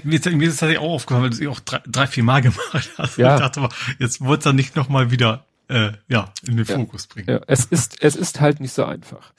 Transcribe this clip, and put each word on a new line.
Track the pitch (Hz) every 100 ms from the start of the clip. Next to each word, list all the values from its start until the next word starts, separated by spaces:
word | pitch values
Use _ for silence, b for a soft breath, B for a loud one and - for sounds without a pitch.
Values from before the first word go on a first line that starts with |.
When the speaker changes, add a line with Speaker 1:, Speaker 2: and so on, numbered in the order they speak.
Speaker 1:
mir, |
mir | 143 160
ist | 180
das | 160
tatsächlich | 160 - 160 156
auch | 156
aufgefallen, | 156 - 123
weil | 127
du | 113
es | 143
auch | 123
drei, | - 131 123
drei, | 127 135
vier | -
Mal | 117 135
<laughs> |
gemacht | 123 - - 147 - -
hast. | 147 -
Speaker 2:
Ja. | 127
Speaker 1:
Ich | 143
dachte | 135 143
aber, | 127 B 120 -
jetzt | 127 -
wollte | 131 151 156
er |
nicht | 135 131 156
nochmal | 131 135 120
wieder, | 123 117 110 - _ -
äh, | 127 104 104 -
ja, | 120 95 - -
in | 117
den | 107
Speaker 2:
Ja. | 104
Speaker 1:
Fokus | 113 - -
bringen. | - 95
Speaker 2:
Ja, | 113 -
es | 135 -
ist, | 170 - -
es | 151 -
ist | 185 -
halt | 147 143
nicht | 131
so | - -
einfach. | - - - -